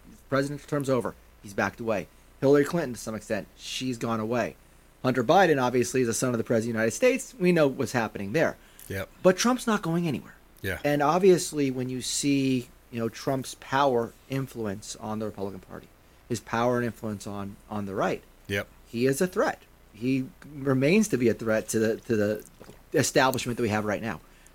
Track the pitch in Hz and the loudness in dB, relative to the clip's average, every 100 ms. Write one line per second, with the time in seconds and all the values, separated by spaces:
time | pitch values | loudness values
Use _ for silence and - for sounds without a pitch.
0 | - - - 135 143 143 - 147 135 127 | -20 -18 -4 -2 -2 -6 -6 -4 0 0
1 | 98 - - - 107 98 101 - 113 101 | -2 -8 -20 -20 -10 -2 -2 -2 -4 -4
2 | - - - - 135 147 143 170 135 117 | -4 -16 -20 0 4 4 4 0 -4 -8
3 | - 107 - 107 82 - - - 131 117 | -8 -10 -6 -6 -6 -16 -12 -8 -6 -4
4 | 117 113 110 120 92 - - - - - | -4 -2 -2 -2 -2 -6 -20 -20 -20 -4
5 | 127 127 120 180 185 143 123 127 117 131 | 0 0 4 6 6 4 2 2 2 0
6 | 120 110 127 117 - 117 117 110 113 - | 0 0 0 0 2 0 2 0 0 2
7 | 254 262 - - 180 170 143 131 123 127 | 2 2 -4 0 2 4 4 2 -2 0
8 | 107 - 98 139 123 - - - - 95 | -2 -4 -4 0 0 -2 -16 -20 -10 -8
9 | 95 - 180 185 233 254 - 208 165 170 | -8 0 2 4 2 0 0 -2 0 -2
10 | 170 123 - - - - 98 87 143 147 | -2 -4 -8 -20 -20 -8 -6 -2 0 2
11 | 147 175 190 175 - 151 139 127 127 127 | 2 6 6 6 2 -2 -2 -2 -6 -6
12 | 113 - 143 139 135 131 120 - - 120 | -6 -2 0 2 2 0 -4 -16 -12 -6
13 | 117 - - 135 123 - - 135 143 120 | -6 -4 -4 -4 -6 -12 -2 2 4 2
14 | 113 - - 135 131 120 110 98 - - | -2 -8 -8 -6 -6 -6 -6 -6 -10 -12
15 | 110 107 107 101 98 95 - 87 - - | -8 -6 -6 -6 -8 -10 -14 -18 -18 -20
16 | - - - 113 - 113 120 123 120 - | -20 -16 -8 -8 -4 0 2 0 -2 -6
17 | 113 104 110 101 98 107 - - 101 101 | -8 -8 -10 -10 -10 -12 -10 -8 -6 -4
18 | 180 131 - - - 101 - - - 117 | -2 -4 -10 -18 -6 -6 -6 -14 -10 -2
19 | 131 139 180 208 285 - - - - 104 | 0 2 -2 0 -2 -2 -12 -20 -20 -8
20 | 123 135 131 - 135 147 135 131 139 208 | -2 -2 -4 -12 -18 -6 0 2 4 4
21 | 214 123 120 104 113 110 - 113 110 107 | 2 2 2 2 0 -2 0 0 0 0
22 | - 110 104 107 - - - - - 156 | -2 0 0 -2 -8 -20 -20 -20 -4 0
23 | 127 151 135 127 131 113 120 107 107 95 | 2 4 2 0 -4 -2 0 0 -2 -4
24 | 110 80 - - - | -4 -8 -14 -20 -20